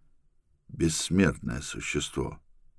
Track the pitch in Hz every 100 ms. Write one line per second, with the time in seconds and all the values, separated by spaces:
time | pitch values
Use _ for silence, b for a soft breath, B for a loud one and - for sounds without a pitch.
0 | _ _ _ _ _ _ - - 82 78
1 | - 87 87 - - 60 - - - -
2 | - 69 64 - - - -